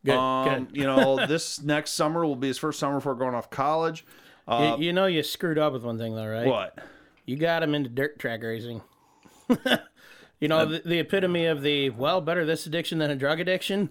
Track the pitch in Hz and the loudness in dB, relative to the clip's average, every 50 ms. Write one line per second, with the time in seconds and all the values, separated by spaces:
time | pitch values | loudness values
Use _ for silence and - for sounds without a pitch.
0 | - 143 143 127 131 131 131 131 131 135 135 131 131 123 - 143 139 135 135 135 | 2 2 2 4 2 2 2 2 2 2 0 0 -4 -6 -4 -2 0 4 4 4
1 | 135 135 135 131 123 - 151 165 - - - - 143 147 147 151 151 - - - | 6 6 4 2 2 0 0 -2 -2 -4 -8 -6 -2 0 0 0 0 -4 -2 0
2 | 165 151 160 170 165 151 143 123 131 135 127 - - 156 147 - 156 143 143 139 | 0 0 2 0 0 0 0 0 -2 -2 -2 -2 -4 -4 -4 -2 -2 -2 -2 -2
3 | - 147 131 120 131 127 123 120 - - - - 135 147 156 160 160 160 156 160 | -2 -2 -2 0 -2 -2 -2 -4 -6 -6 -4 -2 0 2 2 2 0 0 -2 -4
4 | - - - - - - - _ _ - 120 117 143 - 117 123 160 170 175 185 | -14 -20 -20 -20 -20 -20 -20 _ _ -2 2 2 4 2 2 2 0 0 2 2
5 | 190 190 175 156 147 - - - - 170 156 151 151 151 135 127 113 120 117 110 | 2 2 2 0 0 -2 -4 -4 -2 0 2 2 2 2 0 -2 -6 -6 -6 -4
6 | 113 113 110 110 110 107 110 113 120 131 123 107 95 87 - - - - - - | -4 -6 -6 -6 -6 -4 -4 0 0 2 2 0 -2 -6 -10 -16 -20 -20 -20 -20
7 | - _ _ _ _ - 127 147 160 165 165 165 160 151 147 147 143 123 117 127 | -20 _ _ _ _ -8 -4 -2 0 0 0 0 0 0 0 0 -2 -2 -2 -2
8 | 139 151 151 - - 123 117 110 117 113 113 113 117 120 117 110 - _ _ _ | -2 -2 -4 -6 -6 -6 -6 -4 -6 -6 -6 -6 -8 -10 -10 -12 -12 _ _ _
9 | _ _ _ _ _ - _ - - - 247 - - 254 247 - - - _ _ | _ _ _ _ _ -20 _ -20 0 0 0 2 2 0 0 0 -2 -10 _ _
10 | - - - - - - _ _ 147 151 156 160 160 156 156 165 - 170 170 170 | -20 -20 -20 -20 -20 -20 _ _ 0 2 4 4 4 2 0 -4 -2 0 0 0
11 | 156 156 - 196 185 180 175 175 165 165 160 143 139 147 147 143 139 135 110 113 | 0 2 0 2 2 2 2 2 2 2 0 0 2 2 2 2 2 0 0 0
12 | 131 147 180 190 160 151 170 175 165 151 165 156 - 160 147 170 160 - 175 160 | 0 0 0 0 0 0 0 0 0 0 -2 -2 -4 -4 -4 -4 -4 -2 -2 0
13 | 156 147 147 135 139 143 160 160 175 180 185 180 - - 196 202 202 - | 0 0 0 0 0 0 0 0 0 -2 -2 -2 -2 -2 -2 -2 -2 -2